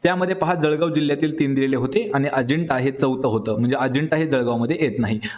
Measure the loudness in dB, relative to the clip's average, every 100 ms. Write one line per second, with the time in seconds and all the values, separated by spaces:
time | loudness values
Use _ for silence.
0 | 0 0 0 0 0 2 2 2 0 0
1 | 0 0 -2 0 0 2 2 0 0 -2
2 | -2 0 0 0 0 0 0 0 0 0
3 | 0 0 0 0 -2 0 0 2 0 0
4 | 0 0 0 0 0 0 0 0 0 0
5 | -2 -2 -4